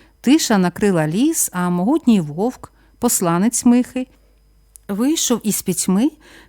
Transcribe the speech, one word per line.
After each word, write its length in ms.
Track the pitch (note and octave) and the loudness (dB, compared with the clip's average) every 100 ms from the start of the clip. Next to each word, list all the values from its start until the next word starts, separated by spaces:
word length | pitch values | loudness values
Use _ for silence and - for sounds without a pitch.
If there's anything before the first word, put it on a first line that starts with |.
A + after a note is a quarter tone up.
| _ _ | _ _
тиша 380 | A#3 D#4 - G#3 | 2 2 2 2
накрила 500 | F3+ - G#3 F3 D3+ | 2 0 0 0 0
ліс, 420 | F3+ D4 D#4+ - | 0 -2 -2 -4
а 180 | F3+ F3+ | -4 -2
могутній 500 | F3 F#3+ D#4 - G#3 | -2 0 0 2 0
вовк, 520 | D3+ D3 A3+ - - _ _ - | 0 -4 -6 -6 -18 _ _ -6
посланець 640 | - - F3 E3+ A3 - | -2 -2 0 0 0 2
Михи, 420 | A#3+ A#3+ A#3+ B3+ B3+ _ _ _ _ _ _ - - | 2 2 0 -6 -10 _ _ _ _ _ _ -20 -10
вийшов 520 | G3+ C4 E4 - A3+ | -4 -2 -2 0 -2
із 200 | G#3+ - | -2 -4
пітьми, 480 | - F3 - F#3+ C#4+ - - - | -4 -4 0 2 0 -2 -20 -20